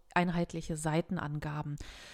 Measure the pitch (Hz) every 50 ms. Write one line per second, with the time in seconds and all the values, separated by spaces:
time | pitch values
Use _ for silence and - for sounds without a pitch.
0 | _ - - 180 175 180 165 170 170 - - 165 - - 165 156 156 156 151 165
1 | 170 - 185 165 - 147 147 151 - 156 147 151 147 147 147 143 - - - -
2 | - -